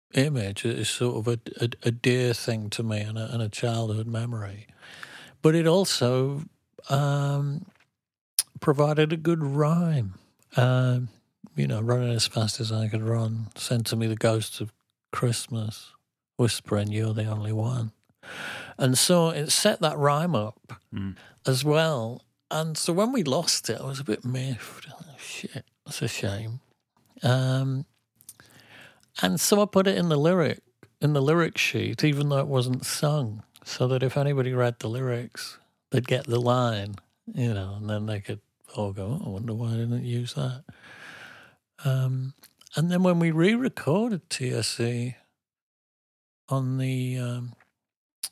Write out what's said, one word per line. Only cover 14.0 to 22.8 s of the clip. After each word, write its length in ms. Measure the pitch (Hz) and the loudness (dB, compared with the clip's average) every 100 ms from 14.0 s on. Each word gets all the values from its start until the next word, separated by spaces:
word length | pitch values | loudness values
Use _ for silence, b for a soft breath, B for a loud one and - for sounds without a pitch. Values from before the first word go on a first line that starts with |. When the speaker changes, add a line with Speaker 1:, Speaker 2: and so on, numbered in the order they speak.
| 113 | 0
Speaker 1:
the 80 | 107 | 2
ghosts 460 | 113 110 - - | 2 2 -2 -8
of 100 | 107 _ _ _ _ | -10 _ _ _ _
Christmas, 800 | - 123 113 - 113 110 - - _ _ _ _ - | -2 0 0 -4 -6 -6 -8 -14 _ _ _ _ 0
whispering 540 | 117 - - 104 104 | 2 0 -2 -2 0
you're 220 | 107 110 | -2 -2
the 120 | 110 107 | -2 -2
only 260 | 107 107 | -2 -2
one." 400 | 110 117 123 110 - _ _ B B B B B B | -2 -2 -2 -4 -8 _ _ B B B B B B
And 180 | 131 131 | 2 4
so 320 | - 175 165 | 4 4 4
it 200 | 147 147 | 0 0
set 300 | - 208 220 | 2 2 2
that 160 | 156 147 | 0 2
rhyme 380 | 143 147 175 123 | 2 2 0 0
up 380 | 107 - - - - | -2 -8 -18 -20 -12
Speaker 2:
Mm. 220 | 104 98 90 B B - | -8 -8 -10 B B 0
Speaker 1:
as 200 | 127 147 | 2 4
well. 560 | 151 160 135 113 123 _ _ - | 4 2 0 -4 -8 _ _ -8
And 260 | 156 160 | -4 -4
so 160 | 151 | -4